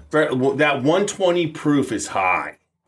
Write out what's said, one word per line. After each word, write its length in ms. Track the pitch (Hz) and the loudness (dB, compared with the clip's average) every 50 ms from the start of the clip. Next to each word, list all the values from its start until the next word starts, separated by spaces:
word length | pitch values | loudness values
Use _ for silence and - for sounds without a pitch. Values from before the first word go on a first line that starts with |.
| - - | -8 -2
bar-, 180 | 156 151 147 127 | 0 0 2 2
w-, 280 | 131 127 131 135 131 | 0 0 0 2 2
that 260 | 135 151 147 139 127 | 2 2 0 0 0
one 240 | 123 151 170 196 202 | 0 2 2 2 0
twenty 400 | 202 - - 190 175 175 175 165 | -2 -2 0 0 2 2 2 0
proof 460 | 156 156 - - 151 143 139 120 117 | -2 -4 -4 0 0 2 2 0 0
is 160 | 113 101 - - | -4 -6 -6 -4
high. 500 | - 98 92 90 90 78 71 - - _ _ _ _ _ _ | -4 -2 0 0 0 -2 -4 -8 -12 _ _ _ _ _ _